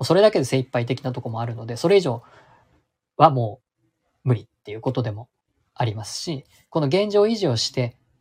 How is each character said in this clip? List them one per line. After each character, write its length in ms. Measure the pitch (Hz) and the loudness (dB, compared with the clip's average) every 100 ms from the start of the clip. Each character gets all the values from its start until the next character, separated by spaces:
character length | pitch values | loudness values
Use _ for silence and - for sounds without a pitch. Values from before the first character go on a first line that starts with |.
そ 120 | 123 | 0
れ 80 | 170 | 4
だ 80 | 208 | 6
け 80 | 190 | 4
で 60 | |
精 140 | 135 135 | 0 -2
一 60 | |
杯 220 | 127 120 117 | -2 -4 -4
的 160 | 127 | -4
な 100 | 131 | -6
と 80 | 123 | -8
こ 100 | 117 | -8
も 100 | 113 | -8
あ 60 | 117 | -8
る 100 | 117 | -8
の 100 | 113 | -10
で、 100 | 117 | -4
そ 120 | 175 | 2
れ 80 | 196 | 4
以 40 | |
上 220 | 165 117 - _ _ _ _ _ _ _ _ - | 2 -4 -10 _ _ _ _ _ _ _ _ 4
は 140 | 156 | 4
も 300 | 131 113 104 _ _ _ _ _ _ | 4 -4 -8 _ _ _ _ _ _
う 40 | - | -2
無 60 | 110 | -2
理 60 | |
っ 40 | - _ | -2 _
て 80 | - | -14
い 60 | 107 | -8
う 40 | |
こ 120 | 135 | -6
と 100 | 131 | -4
で 80 | 113 | -6
も 180 | 104 120 _ _ _ _ | -8 -14 _ _ _ _
あ 100 | - | -6
り 120 | 120 104 | -6 -6
ま 80 | |
す 120 | 104 - | -10 -10
し、 280 | - 143 - _ _ | -8 -10 -10 _ _
こ 100 | 165 | -2
の 60 | 143 | 0
現 240 | 180 208 | 2 2
状 140 | 202 | 2
維 100 | 208 | 2
持 140 | 226 175 | 2 0
を 80 | 113 | 0
し 160 | - | -2
て、 240 | - 120 - _ _ | -4 -6 -8 _ _